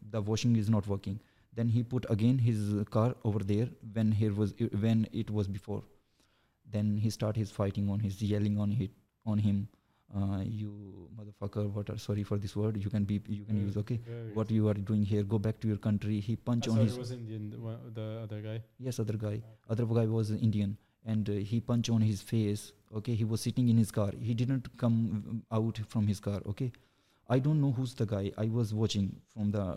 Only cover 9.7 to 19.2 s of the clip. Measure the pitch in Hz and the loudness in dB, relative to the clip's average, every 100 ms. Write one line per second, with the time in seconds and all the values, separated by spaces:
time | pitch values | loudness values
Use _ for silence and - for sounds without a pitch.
9.7 | _ _ _ _ 98 98 98 98 107 104 | _ _ _ _ -4 -2 -2 -4 -6 -8
10.7 | 101 101 95 87 110 104 - 101 107 104 | -10 -14 -16 -16 -16 -16 -10 -6 -2 -2
11.7 | 101 104 107 - 104 101 104 101 104 107 | -2 -4 -6 -4 -2 -2 -2 -2 -2 -2
12.7 | 107 98 107 101 101 - 104 104 104 101 | 0 0 0 2 0 -2 -8 -2 0 0
13.7 | 101 101 117 117 117 113 107 107 110 107 | -2 -2 -4 -6 -10 -6 -2 2 4 4
14.7 | 101 101 107 101 104 101 110 110 - 113 | 2 2 2 4 2 2 0 0 -2 -2
15.7 | 101 113 104 107 104 104 110 - 120 113 | 0 2 0 2 -2 -2 -4 0 0 2
16.7 | 110 110 123 120 123 110 110 104 113 117 | 4 4 2 -6 -8 -8 -8 -8 -8 -8
17.7 | 113 123 110 110 110 110 107 107 113 113 | -10 -10 -8 -8 -8 -8 -8 -8 -8 -10
18.7 | - 127 120 110 107 | -10 -6 -4 -2 -2